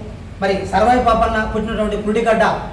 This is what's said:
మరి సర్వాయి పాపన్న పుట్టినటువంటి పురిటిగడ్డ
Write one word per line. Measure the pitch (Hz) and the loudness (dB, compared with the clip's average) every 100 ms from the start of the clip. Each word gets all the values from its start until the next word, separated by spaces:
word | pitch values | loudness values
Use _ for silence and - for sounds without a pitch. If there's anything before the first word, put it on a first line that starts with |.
| - - - - | -12 -14 -14 -4
మరి | 196 190 190 | -2 -2 -2
సర్వాయి | 190 220 247 233 | 2 4 4 4
పాపన్న | 226 226 220 220 220 | 2 2 0 -2 -2
పుట్టినటువంటి | 214 214 214 208 | -4 -2 -2 -2
పురిటిగడ్డ | 208 214 226 214 202 - - | -2 0 2 2 2 0 -6